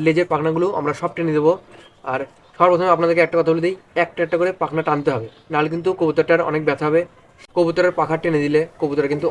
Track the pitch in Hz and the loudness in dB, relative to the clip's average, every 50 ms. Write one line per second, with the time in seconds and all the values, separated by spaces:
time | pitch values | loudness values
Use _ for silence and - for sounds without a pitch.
0 | 156 160 156 175 175 - 160 147 151 160 160 165 175 196 202 156 143 151 147 - | 2 2 2 2 2 0 0 0 0 0 0 0 0 -2 -2 -2 -2 -4 -4 -4
1 | 170 170 - 170 170 160 151 151 147 160 180 190 - - - - - - _ _ | -4 -6 -4 -4 -2 -2 0 2 2 2 2 0 -4 -16 -20 -20 -20 -20 _ _
2 | - 131 131 131 135 - _ _ _ _ _ - 175 180 180 165 180 185 170 160 | -10 -6 -6 -6 -6 -10 _ _ _ _ _ 2 2 4 4 4 2 2 2 2
3 | 170 170 170 175 165 156 170 170 160 165 165 165 165 180 190 - - _ - 175 | 2 2 2 2 2 2 2 0 2 2 2 0 0 -2 -4 -6 -10 _ -2 -2
4 | 170 165 - - 170 156 180 165 175 185 - - 160 143 147 160 156 156 147 147 | -2 -2 -2 -4 -2 -2 0 0 0 0 -2 -2 -6 -4 -4 -4 -2 0 -2 -2
5 | 139 151 135 117 113 113 - - _ - 156 147 151 156 165 170 165 185 180 - | 0 -2 -2 -2 -4 -10 -14 -18 _ -6 -4 -2 -2 -2 -2 -4 -2 -2 -2 0
6 | 170 156 147 160 156 170 165 165 165 151 151 156 156 151 139 - 151 151 156 165 | 0 0 2 0 2 2 2 2 0 0 -2 -2 -2 -2 -2 -2 0 0 0 0
7 | 180 - _ _ _ _ _ - - - - 180 170 165 160 175 180 180 175 165 | 0 -2 _ _ _ _ _ -20 -20 -4 0 0 0 2 2 0 0 0 2 0
8 | 156 147 160 160 170 170 160 147 147 143 147 151 165 165 - - 160 143 143 151 | -2 -2 -2 -2 -2 0 0 0 0 2 2 0 0 -2 -4 -4 -4 -2 0 0
9 | 143 139 147 147 175 165 | 0 0 -2 -2 -2 -2